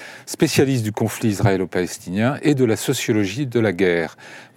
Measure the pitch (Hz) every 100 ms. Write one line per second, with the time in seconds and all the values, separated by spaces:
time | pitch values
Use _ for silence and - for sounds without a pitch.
0 | - - - - 160 - 139 131 107 101
1 | 110 - 117 98 104 95 92 92 90 -
2 | - 92 117 147 156 143 123 107 - 131
3 | - 107 101 107 139 120 110 87 92 85
4 | 80 - - - -